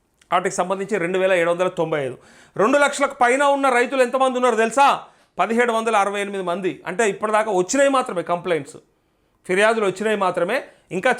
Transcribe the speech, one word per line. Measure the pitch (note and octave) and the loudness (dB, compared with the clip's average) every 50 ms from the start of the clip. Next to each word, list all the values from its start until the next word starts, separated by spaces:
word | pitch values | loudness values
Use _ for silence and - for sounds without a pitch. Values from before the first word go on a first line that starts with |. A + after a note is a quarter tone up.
| _ _ _ _ _ - E3+ | _ _ _ _ _ -2 -2
వాటికి | F#3 F3 F#3+ - | 0 0 -2 -2
సంబంధించి | - F3+ F3 F#3+ F#3+ G3 F#3 A3 G3 | -4 -4 -2 -4 -6 -4 -4 -4 -2
రెండు | E3 E3+ F#3+ F#3 | -2 -2 0 0
వేల | F#3 F#3+ F#3+ | 0 2 2
ఏడు | F3 E3+ E3 | 2 2 2
వందల | F3 E3+ F3+ F3+ | 0 0 -2 -2
తొంభై | F3+ - E3+ D#3 D#3+ D3+ C#3 | -2 -2 -4 -2 -2 -2 -2
ఐదు. | B2+ B2+ - - - - - - _ - | -4 -6 -10 -16 -20 -20 -20 -20 _ -2
రెండు | D3 F#3+ A3+ C#4 C#4+ | 0 2 4 4 4
లక్షలకు | C#4+ C#4 C#4 - C#4+ C4+ C#4 - | 2 2 0 0 -4 -4 -2 0
పైన | B3 A#3+ B3 C#4 D4 | 2 2 2 2 2
ఉన్న | C#4+ C#4 C#4 C#4 C4+ | 2 2 2 2 2
రైతులు | B3 A#3+ B3 B3 C#4 C4+ B3+ | 2 2 0 0 0 0 0
ఎంతమంది | A#3+ B3 C4 C4 C4 B3 B3 | 0 2 0 0 0 0 0
ఉన్నారో | B3 B3+ A3+ | 0 0 2
తెలుసా? | G#3+ A3+ A3+ A3+ C4+ C#4 C4+ G3+ D#3+ - - _ _ _ _ _ - | 2 0 0 2 4 4 4 4 2 -4 -10 _ _ _ _ _ -4
పదిహేడు | F3+ G3+ A3+ A3+ B3 A#3+ A3 | -2 0 2 2 2 2 0
వందల | A3+ A3+ A3+ A3 | 0 0 0 2
అరవై | G#3 G3 G3+ G3+ G#3 | 2 2 0 -2 -4
ఎనిమిది | G3+ G3+ G3+ G3 F#3 | -4 -6 -6 -6 -4
మంది. | F3 E3+ G3 F#3 F#3 C#3+ - - | -4 -4 -2 -4 -4 -6 -6 -8
అంటే | D#3+ F#3 F3+ A#3 G3+ | -8 -4 -2 0 0
ఇప్పటిదాకా | F#3+ G3 - G#3+ G#3+ G#3+ A3 A3 | 0 -2 -2 0 0 0 0 0
వచ్చినాయి | G3+ F3+ F3+ - - C#4 C#4 C#4 | 0 0 0 0 2 2 2 4
మాత్రమే | C#4 C4 B3 - G3+ F3 E3 | 2 2 0 -2 -4 -6 -4
కంప్లైంట్స్. | - F3 F3 - F#3 F3 D3+ C#3+ - - - - _ _ _ _ _ _ _ _ _ _ _ _ - | -2 -4 -4 -2 -2 -4 -4 -4 -6 -14 -20 -20 _ _ _ _ _ _ _ _ _ _ _ _ -4
ఫిర్యాదులు | F3+ F#3+ G#3 G#3+ A3+ A3 G#3+ F#3+ | 0 2 2 2 2 2 0 -2
వచ్చినాయి | - - G#3 A3 G#3+ G3+ G3 | -2 -2 -2 -2 -2 0 0
మాత్రమే, | F3+ F3 F3+ F3 F3+ A3+ - - - - _ _ - - | -2 -2 -2 -2 -2 -2 -4 -6 -8 -16 _ _ -10 -6
ఇంకా | F#3 F#3 B3+ A#3+ - | -2 0 0 0 -2